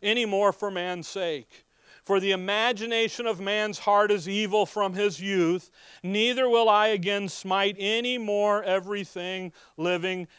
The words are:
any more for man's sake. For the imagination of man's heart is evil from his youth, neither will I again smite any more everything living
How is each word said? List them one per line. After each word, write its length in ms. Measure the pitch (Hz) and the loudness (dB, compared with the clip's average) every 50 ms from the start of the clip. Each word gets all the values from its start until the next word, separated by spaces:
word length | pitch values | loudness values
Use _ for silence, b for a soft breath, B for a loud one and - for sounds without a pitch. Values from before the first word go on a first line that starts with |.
| B | B
any 240 | 208 226 247 233 | 0 0 2 0
more 260 | 214 196 196 208 202 - | 0 2 2 4 2 2
for 180 | - 208 202 | 0 -2 -4
man's 380 | 190 180 180 180 180 180 156 - | -4 -4 -4 -4 -6 -6 -8 -8
sake. 560 | - 196 180 170 156 139 117 _ - - _ _ b b b b b b b | -6 -4 -4 -4 -4 -6 -8 _ -20 -20 _ _ b b b b b b b
For 160 | - 196 196 | 0 2 2
the 140 | 185 196 190 | 2 2 0
imagination 960 | 185 185 196 202 214 220 247 247 196 220 233 233 226 226 220 - - 240 | 0 0 -2 0 2 2 0 0 -2 -4 -2 0 0 0 0 -2 -4 -4
of 140 | 226 214 170 | -4 -4 -2
man's 380 | 196 196 208 214 214 214 196 - | -2 -2 -2 0 -2 -2 -4 -4
heart 320 | - 208 202 208 208 208 | 0 2 4 4 4 4
is 180 | 208 196 151 185 | 2 0 -2 -2
evil 380 | 196 208 214 190 202 214 196 | -2 -2 -2 0 2 0 0
from 280 | - - 214 202 190 180 | 0 0 -2 -2 -2 0
his 260 | 196 208 202 160 139 | 0 0 0 -2 -2
youth, 500 | 185 196 196 185 170 160 175 180 - - _ B B B B B B | -4 -2 0 2 2 2 2 0 -4 -10 _ B B B B B B
neither 460 | 180 196 214 220 247 254 254 262 247 | -4 0 2 2 2 2 2 2 4
will 200 | 233 233 226 220 | 4 6 6 6
I 200 | 208 208 214 220 | 6 6 6 4
again 400 | 214 202 170 196 202 202 202 190 | 2 0 0 -2 -2 -2 -4 -6
smite 480 | - - - 190 185 196 196 202 202 196 | -8 -8 -4 -2 0 0 0 0 -2 -2
any 400 | 196 202 220 233 240 247 254 247 | -4 -2 -2 -2 -2 -2 -4 -4
more 460 | 226 208 208 208 208 208 202 208 208 | -2 -2 0 0 2 2 2 0 0
everything 880 | 202 185 190 180 196 208 202 185 - - 180 175 185 185 185 185 170 - B B B B | 0 -2 -2 -2 -4 -6 -6 -6 -8 -10 -10 -8 -8 -6 -8 -8 -10 -12 B B B B
living 520 | B 160 175 180 170 170 190 185 180 175 - b | B -2 -2 0 0 -2 -4 -4 -6 -8 -10 b